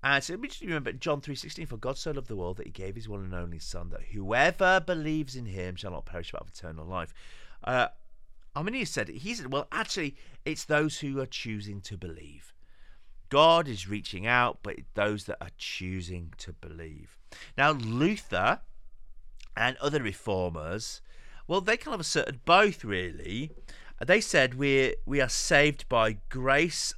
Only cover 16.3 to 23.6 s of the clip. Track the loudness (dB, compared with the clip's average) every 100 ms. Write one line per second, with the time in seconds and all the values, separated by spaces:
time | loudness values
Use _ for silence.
16.3 | -10 -12 -12 -12 -12 -12 -12 -16 -20 -20
17.3 | -16 -10 4 4 4 0 2 2 2 -2
18.3 | 2 4 2 -2 -12 -12 -12 -12 -12 -12
19.3 | -12 -10 0 0 2 0 2 0 -4 -2
20.3 | 0 0 -2 -6 -6 -6 -10 -14 -16 -14
21.3 | -14 -2 0 2 0 -2 -6 0 0 0
22.3 | -4 8 8 8 4 -2 -2 -2 -6 -6
23.3 | -6 -6 -10